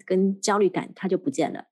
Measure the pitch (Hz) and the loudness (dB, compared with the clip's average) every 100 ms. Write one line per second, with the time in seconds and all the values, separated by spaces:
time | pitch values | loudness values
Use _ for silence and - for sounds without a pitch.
0 | - 185 196 196 - 202 190 170 - - | -2 2 2 0 0 2 2 0 -6 -8
1 | 185 185 - - 147 - - | -4 -2 -2 -2 -2 -4 -14